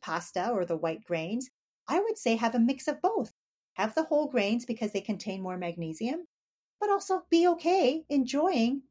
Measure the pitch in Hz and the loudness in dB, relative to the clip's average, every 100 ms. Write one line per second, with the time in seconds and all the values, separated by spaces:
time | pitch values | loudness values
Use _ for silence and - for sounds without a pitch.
0 | - 160 - 185 202 220 175 160 165 165 | -6 -6 -4 -4 -2 -2 -2 -2 -4 -4
1 | - 165 165 226 254 _ _ _ - 330 | -4 -4 -4 -6 -8 _ _ _ -2 0
2 | 440 440 240 226 226 233 233 269 - 294 | 0 -2 0 0 2 2 2 2 -4 -2
3 | 349 440 220 _ _ _ _ - 214 320 | 0 0 -4 _ _ _ _ -4 -2 0
4 | 320 294 294 254 202 233 - 226 214 202 | 2 2 2 2 2 0 -2 -4 -2 -2
5 | 190 196 - 190 185 180 175 170 160 160 | -4 -6 -6 -6 -6 -6 -6 -6 -6 -4
6 | 226 330 359 _ _ _ _ - 415 403 | -4 -6 -10 _ _ _ _ -4 0 0
7 | - 370 - 330 349 339 330 381 262 311 | 0 -4 2 4 6 4 2 4 4 2
8 | - 285 240 277 339 302 226 277 - | 0 0 2 2 2 4 2 0 -2